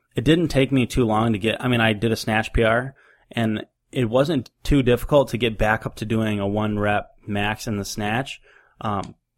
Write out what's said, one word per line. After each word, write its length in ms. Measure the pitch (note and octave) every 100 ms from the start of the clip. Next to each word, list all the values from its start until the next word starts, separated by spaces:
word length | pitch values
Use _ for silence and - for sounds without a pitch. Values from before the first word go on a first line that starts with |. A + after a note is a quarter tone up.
| _ -
it 80 |
didn't 260 | A#2 E3 D#3+
take 220 | C3+ C3
me 140 | C3+ A2+
too 200 | - A#2
long 280 | G#2+ A#2
to 60 | G#2+
get, 220 | G#2+ -
I 60 | B2+
mean, 140 | A#2+
I 120 | A2+
did 180 | G#2 A2+
a 40 | A2
snatch 380 | - A2 A2+
P 100 | -
R, 320 | A2 A#2 C3+ - _ _ -
and 340 | - A2+ G#2+ - _ _
it 180 | C#3 A#2
wasn't 400 | B2 D3 C#3+ - _
too 200 | - C#3+
difficult 460 | B2 A#2+ - D3 B2+
to 80 | A#2
get 200 | A#2 G#2+
back 280 | G#2+ A2 -
up 100 | -
to 100 | G#2+
doing 340 | A2 A2 G#2
a 80 | G2+
one 320 | G#2 G#2+ G#2
rep 300 | G#2 G#2 - _ -
max 400 | G2+ G#2 A2 -
in 100 | G#2
the 60 |
snatch. 560 | G2 - G#2 A#2 C3+ - _ _ _ -
Um, 360 | A2 G2+ - - _